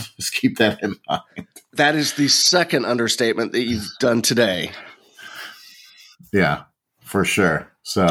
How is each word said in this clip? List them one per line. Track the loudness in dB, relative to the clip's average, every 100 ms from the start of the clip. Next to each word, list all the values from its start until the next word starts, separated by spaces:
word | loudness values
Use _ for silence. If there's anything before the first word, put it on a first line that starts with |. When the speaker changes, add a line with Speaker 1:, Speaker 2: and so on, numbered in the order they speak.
| -4 -10
Speaker 1:
just | -8 -2
keep | -2 2
that | 0 0
in | -6 -8 -6
mind. | -6 -6 -16 -18 -20 -10
Speaker 2:
That | 0 2 2
is | -2
the | 0 2
second | 2 2 2 2 0 0
understatement | 0 0 0 0 0 -2
that | -2
you've | -2 -4 -6 -2
done | 2 2
today. | 2 2 2 0 -6 -10 -18 -20 _ -20 -20 -18 -18 -20 -20 -20 -20 -20 -20 -20 -4
Speaker 1:
Yeah, | 2 2 0 -6 _ _ _
for | -4 -2 0
sure. | 2 2 0 -6 _
So | -6 0
Speaker 2:
all | 4